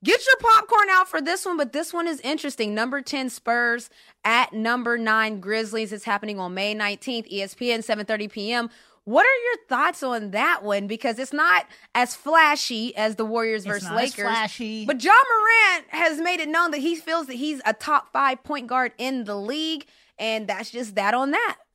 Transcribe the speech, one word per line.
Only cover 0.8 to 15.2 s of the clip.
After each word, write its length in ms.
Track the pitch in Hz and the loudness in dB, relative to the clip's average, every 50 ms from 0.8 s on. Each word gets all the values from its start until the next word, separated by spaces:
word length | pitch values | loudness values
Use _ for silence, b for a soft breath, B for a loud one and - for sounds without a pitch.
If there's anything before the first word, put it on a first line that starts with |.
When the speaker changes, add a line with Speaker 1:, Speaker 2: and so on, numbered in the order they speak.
| 415 392 | 6 6
Speaker 1:
out 180 | 381 370 370 370 | 6 4 4 4
for 120 | - 320 | 0 -4
this 240 | 285 302 349 381 - | -2 0 -2 -2 -2
one," 120 | 392 359 320 | -2 0 0
but 160 | 294 233 - | -2 -2 -2
this 200 | 285 330 330 - | -4 -4 -4 -4
one 140 | 339 339 339 | -4 -2 -2
is 120 | 320 262 | -4 -4
interesting. 520 | - 254 302 302 - 285 - - 226 208 208 | -4 -4 -4 -2 -4 -6 -4 -4 -4 -4 -2
Number 260 | 214 226 254 254 285 | -2 -2 -2 -2 -6
ten 280 | 262 - - 285 269 254 | -6 -4 -6 -4 -4 -6
Spurs 600 | - - _ - 233 240 240 240 233 240 226 - b b b b b b _ | -8 -8 _ 0 0 2 2 2 0 -2 -4 -12 b b b b b b _
at 300 | 208 226 240 262 - - | 2 4 4 2 2 -2
number 440 | 220 220 226 240 247 240 233 233 233 | -4 -2 0 0 0 0 -2 -2 -2
nine 420 | 226 220 220 220 220 220 220 202 | 0 2 2 2 2 0 -2 -8
Grizzlies. 520 | 180 190 214 220 226 214 208 226 220 202 208 | -6 -4 -4 -4 -4 -4 -4 -6 -6 -6 -8
It's 100 | 208 - | -10 -4
happening 340 | 226 214 202 208 214 208 196 | -4 -4 -2 -2 -6 -8 -6
on 140 | 185 180 180 | -6 -6 -4
May 200 | 185 196 208 214 | -4 -4 -4 -2
nineteenth, 540 | 214 214 202 202 196 - - 254 233 220 - | -2 -2 -4 -4 -6 -8 -8 -8 -8 -8 -8
E 100 | - 196 | -6 -8
S 120 | 196 196 - | -6 -8 -8
P 180 | _ 247 240 | _ -2 -2
N, 100 | 233 226 | -2 -2
seven 240 | 220 - 226 208 208 | -2 -4 -4 -4 -2
thirty 220 | - 220 214 208 208 | -4 -4 -4 -4 -8
P 240 | - 226 196 208 | -8 -8 -6 -4
M. 180 | 233 240 233 226 b b b b b b b | -4 -4 -4 -6 b b b b b b b
What 180 | - 220 294 403 | 0 2 4 6
are 180 | 494 539 508 480 | 6 4 2 0
your 240 | 480 480 - _ _ | -2 -4 -4 _ _
thoughts 320 | 262 247 285 339 349 - | -2 0 0 0 -2 -2
on 300 | - 262 247 233 214 202 | -6 -4 -4 -4 -6 -6
that 320 | 185 208 254 320 349 - 196 | -4 -2 0 0 0 0 0
one? 240 | 208 202 202 196 202 | -2 -2 -2 -2 -4
Because 320 | 220 226 - 262 226 214 | -8 -4 -4 -4 -4 -4
it's 120 | 262 262 | -8 -8
not 360 | - 294 311 339 359 349 - _ B B B B _ | -2 0 2 2 2 2 0 _ B B B B _
as 220 | - 247 247 - | 0 0 0 -2
flashy 800 | - - 277 311 330 320 302 294 294 - - 254 220 220 247 - | -10 -4 2 6 6 6 6 4 0 -2 -4 -4 -4 -6 -6 -4
as 220 | - 214 220 220 - | -2 -2 -2 -2 -2
the 60 | 220 | -4
Warriors 360 | 220 220 233 226 226 220 214 185 | -2 -2 -2 -2 -2 -2 -4 -4
Speaker 2:
It's 40 | 196 | -4
Speaker 1:
versus 160 | 208 202 185 180 | -6 -6 -4 -4
Speaker 2:
not 40 | 165 | -2
as 40 | 220 240 277 247 - | -2 -2 -2 -2 -4
Speaker 1:
Lakers. 80 | 202 | -4
Speaker 2:
flashy. 600 | 202 220 226 220 214 - - 240 214 220 220 214 | -2 0 0 -2 -2 -4 -8 -8 -8 -8 -6 -2
Speaker 1:
But 180 | 208 294 254 226 | -2 -2 0 4
Ja 80 | 330 403 | 6 8
Morant 720 | 480 | 8